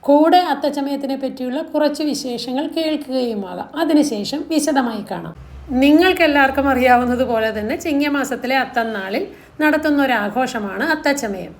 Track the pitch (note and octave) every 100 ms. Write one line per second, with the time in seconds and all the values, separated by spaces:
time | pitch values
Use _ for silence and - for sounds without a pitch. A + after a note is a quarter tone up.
0 | - C#4+ D#4 F4+ F4 C#4+ D4 C#4+ C#4 C#4
1 | C4+ C4+ C4 - B3+ C4 D#4+ D4+ D4+ D4
2 | D4+ C4 C4 A#3+ A#3+ B3+ D#4+ E4 D#4+ D4+
3 | C4 C4 B3 G#3+ F#3+ F3+ - C#4+ D#4+ D4+
4 | G3+ G#3+ G3 D4 - D#4+ D4+ C#4 A#3+ G#3+
5 | G3+ F3+ E3+ E3 - - - B3+ C#4 D4+
6 | F#4 F4 D#4+ C#4+ C4+ C4+ C#4 C4 B3+ B3
7 | B3 B3 B3+ A3+ A3 G#3+ G#3 D4 F4 C#4+
8 | D4 C#4+ C4 B3 B3 C4+ B3+ A#3+ A3+ G#3+
9 | F#3+ A3 G4+ - - - D4+ D4+ D#4 C#4+
10 | C4+ A#3 G#3 G#3 C4 A#3 G3+ F#3+ D4 D#4
11 | D4+ C#4 A3 F#3+ F3 -